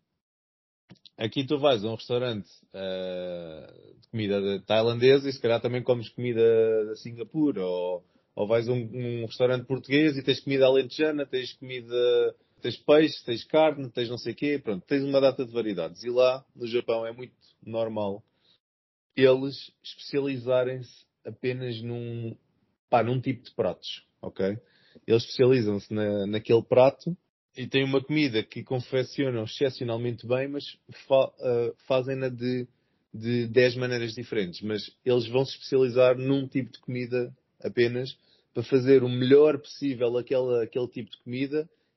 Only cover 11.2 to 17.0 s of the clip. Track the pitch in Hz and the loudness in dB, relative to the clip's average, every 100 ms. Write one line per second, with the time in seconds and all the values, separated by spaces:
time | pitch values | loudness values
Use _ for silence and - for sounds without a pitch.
11.2 | 139 131 120 - 127 127 117 120 123 120 | -4 -6 -6 -12 -14 -12 -6 0 2 2
12.2 | 117 - _ _ 123 113 - 151 156 - | 2 -2 _ _ -8 -2 4 6 6 0
13.2 | - 117 - 156 156 143 131 127 117 120 | -8 -8 -2 2 4 2 -6 -6 -6 -6
14.2 | 120 113 147 143 123 92 - 143 139 139 | -8 -4 -2 -2 -4 -6 -2 -2 2 4
15.2 | 135 131 120 117 107 90 80 85 120 120 | 4 2 -4 -4 -4 -4 -6 -8 -4 2
16.2 | 127 131 - 127 120 117 120 113 | 4 2 -6 -14 -4 -2 0 -2